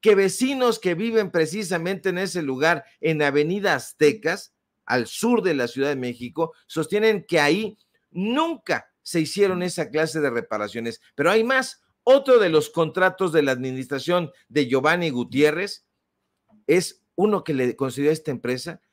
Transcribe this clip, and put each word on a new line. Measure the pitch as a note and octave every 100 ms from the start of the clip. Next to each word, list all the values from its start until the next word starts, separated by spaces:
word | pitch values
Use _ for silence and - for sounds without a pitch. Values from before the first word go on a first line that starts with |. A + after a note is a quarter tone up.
Que | A3
vecinos | G3 G3 F#3+ C4 C4+ B3 A3
que | F#3
viven | E3+ A3+ A3+ G3
precisamente | F3 D#3 F#3 G3 F3 E3+ F#3+ F#3+
en | F3
ese | F#3+ F3+
lugar, | D3 C3 D#3 E3 - _
en | D#3+ D#3
avenida | C#3+ C#3+ D3+ G3 G3 C#3+
Aztecas, | - - D3+ A2 C#3+ F#3 - _ _ _ -
al | B2 A2+
sur | - A3+ A#3+
de | F#3
la | D3 A#2+
Ciudad | C3 C#3
de | C#3
México, | B2 A#2+ A#2+ - D#3+ - _
sostienen | D#3 D#3 G3+ A3 G#3 -
que | E3
ahí | D3 F3 G#3+ - _ _ _
nunca | D#3+ G3+ C4 E4 D4+ - C3 - _
se | - E3+
hicieron | D#3 G3 G3+ F3+
esa | F3+ F3 D#3
clase | D3+ D#3+ D#3+
de | C#3+
reparaciones. | A#2+ - G#2+ G#2 A2+ A#2 A2 _ -
Pero | D3+
hay | G#3+ A3+
más. | C4 B3 - _ _
Otro | - C4+ C#4 B3
de | F#3+
los | D#3 D3
contratos | - D#3+ E3+ F#3 F3+ F#3+
de | D#3
la | C#3
administración | B2+ C3 C3 B2+ C#3 B2+ F3 D#3 _ _
de | B2 C3
Giovanni | C3 C#3+ E3+ E3+
Gutiérrez | B2 B2 B2+ D3 D#3 G3 - _ _ _ _ _ _ _ _ -
es | D3 - - _ -
uno | G#3 G3+
que | -
le | C#3 B2 A#2
concedió | C3+ B2 C#3+
a |
esta | D#3 -
empresa, | B2 A#2+ B2+ - - _